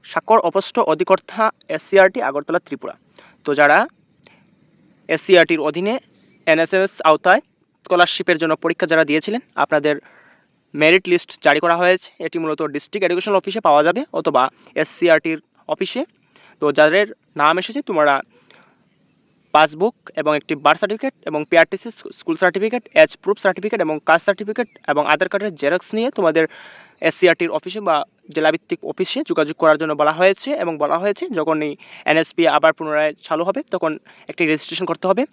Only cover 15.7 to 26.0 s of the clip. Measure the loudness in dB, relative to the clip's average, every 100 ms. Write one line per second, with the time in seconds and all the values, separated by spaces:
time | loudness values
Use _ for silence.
15.7 | -6 -6 -6 -10 _ _ _ _ _ -2
16.7 | 4 4 4 0 -6 _ 0 0 0 -4
17.7 | -10 -4 0 2 0 -4 _ _ _ _
18.7 | _ _ _ _ _ _ _ _ 2 2
19.7 | 0 -4 _ -14 -6 -2 -2 -4 -2 0
20.7 | 0 -2 -4 -8 _ -8 -8 0 2 2
21.7 | -2 -12 -16 -20 -14 -8 0 0 0 -4
22.7 | -4 _ 4 4 2 -6 -2 -2 -2 -6
23.7 | -4 -4 -4 0 0 0 -4 -6 -8 -8
24.7 | _ -4 -2 0 0 0 -4 -6 -4 -2
25.7 | -2 -4 -6